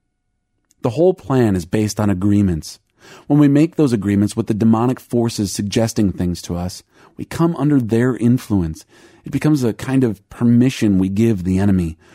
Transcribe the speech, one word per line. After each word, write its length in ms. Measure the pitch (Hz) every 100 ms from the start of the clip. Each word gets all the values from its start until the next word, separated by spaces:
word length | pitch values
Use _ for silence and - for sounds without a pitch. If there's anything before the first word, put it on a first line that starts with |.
| _ _ _ _ _ _ _ _
The 80 | 127
whole 240 | 120 180
plan 420 | 180 - 131 113 95
is 80 |
based 340 | 82 110 107 -
on 120 | 104
agreements. 680 | 92 104 101 98 80 - - _ _ - - -
When 120 | 147
we 100 | 147
make 280 | 139 170 -
those 180 | 147
agreements 420 | 117 98 101 104 -
with 100 | 104
the 80 |
demonic 460 | 107 113 110 123 123
forces 520 | - 120 117 - 101
suggesting 600 | - 101 113 113 - 101
things 300 | 85 90 85
to 140 | - 87
us, 260 | 90 - _ _ - -
we 80 |
come 320 | - - 170 165
under 240 | 143 139
their 360 | 110 113 127 120
influence. 680 | 120 127 - 101 80 80 - _ - _
It 80 | -
becomes 320 | 135 151 151
a 80 | 120
kind 320 | 104 - 135
of 240 | 123 98 _
permission 680 | - 117 120 127 - 107 95
we 100 | 95
give 360 | 98 117 101
the 140 | 87 92
enemy, 380 | 101 92 82 80 _